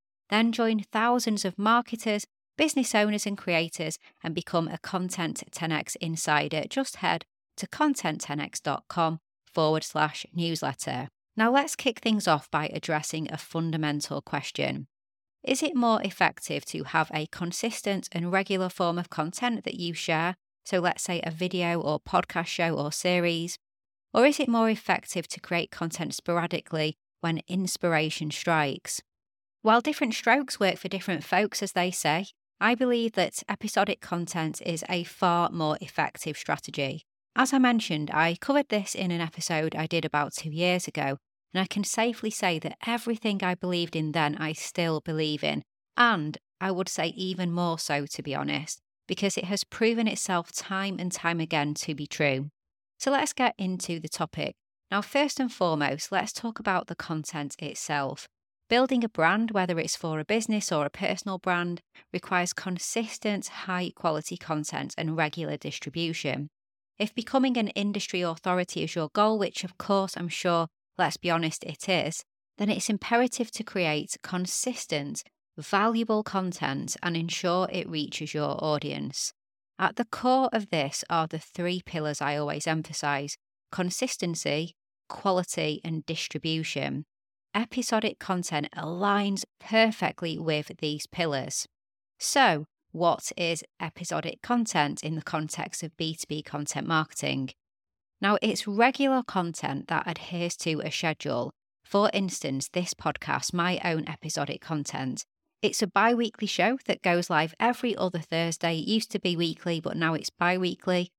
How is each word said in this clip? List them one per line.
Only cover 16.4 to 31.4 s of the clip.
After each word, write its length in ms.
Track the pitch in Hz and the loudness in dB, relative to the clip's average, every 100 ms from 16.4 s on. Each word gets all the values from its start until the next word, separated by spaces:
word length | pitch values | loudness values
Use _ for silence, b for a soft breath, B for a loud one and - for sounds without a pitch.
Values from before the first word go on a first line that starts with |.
| - 147 - | -4 -6 -4
to 180 | 156 | -8
have 260 | 143 160 156 156 | -2 0 0 -2
a 100 | 156 | -6
consistent 760 | - 175 - 226 - 214 196 - | -6 -6 -4 -4 -4 -2 -2 -4
and 200 | 170 175 | -4 0
regular 380 | 190 190 190 185 | 0 2 0 0
form 300 | - 175 175 | 0 0 0
of 100 | 175 | -4
content 540 | - 156 - 247 226 | -4 -4 -2 -2 -2
that 100 | - | -4
you 180 | - 170 | -4 -4
share? 440 | 165 - 160 170 185 _ _ | -2 0 2 2 -2 _ _
So 160 | - 185 | -2 2
let's 220 | 175 - | 2 0
say 180 | - 175 | -2 -2
a 80 | 165 | -4
video 500 | 160 180 185 170 170 | -2 -2 0 2 2
or 180 | 147 151 | 0 -2
podcast 460 | - 180 - 170 165 | 2 0 2 -2 -2
show 300 | - 165 151 | 0 0 0
or 160 | 147 | -2
series. 680 | - 180 180 175 170 170 - _ _ _ _ _ | -2 2 2 2 0 -4 -8 _ _ _ _ _
Or 100 | 220 | 6
is 160 | 269 294 | 6 6
it 80 | 254 | 2
more 220 | 233 226 | 4 4
effective 580 | 220 - 180 - 180 - | 2 0 0 -2 -6 -6
to 100 | - | -10
create 320 | - 170 - | -2 -2 -2
content 420 | - 165 - 151 | -6 -6 -4 -6
sporadically 800 | - - 170 165 175 - 160 156 - _ _ | -4 -2 0 0 -4 -4 -2 -2 -4 _ _
when 200 | 170 165 - | -2 -2 -2
inspiration 840 | 180 185 - 175 160 156 - 151 | -2 -2 0 2 2 2 -2 -4
strikes? 720 | - - 160 143 - - - - _ _ _ _ _ | -2 2 4 2 -2 -6 -8 -10 _ _ _ _ _
While 180 | 214 233 | 6 6
different 320 | 302 302 254 | 4 0 0
strokes 460 | 220 - 262 262 - | 2 4 4 2 2
work 180 | 190 - | 2 2
for 120 | 185 | -4
different 340 | 190 190 165 | -6 -2 -4
folks, 400 | - 185 | 2 2